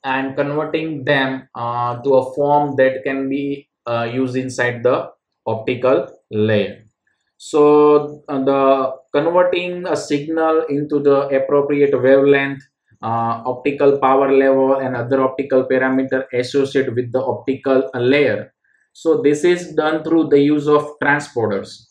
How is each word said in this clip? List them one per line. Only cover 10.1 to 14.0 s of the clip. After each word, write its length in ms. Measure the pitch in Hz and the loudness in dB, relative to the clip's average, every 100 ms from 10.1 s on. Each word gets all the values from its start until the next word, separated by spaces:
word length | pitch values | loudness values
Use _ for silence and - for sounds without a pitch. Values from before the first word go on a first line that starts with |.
| 147 151 160 160 160 165 | -4 -4 -2 0 0 0
into 300 | 143 147 147 | -4 -2 0
the 280 | 143 139 139 | 2 2 2
appropriate 680 | 135 135 143 143 143 139 | -2 0 0 0 2 2
wavelength, 680 | 131 127 139 139 139 139 135 _ _ _ _ | 2 4 4 6 2 0 -8 _ _ _ _
uh, 400 | 117 117 117 117 127 | -6 -4 -4 -4 -6
optical 540 | 123 143 135 143 | -4 -4 2 2
power 320 | 139 | 4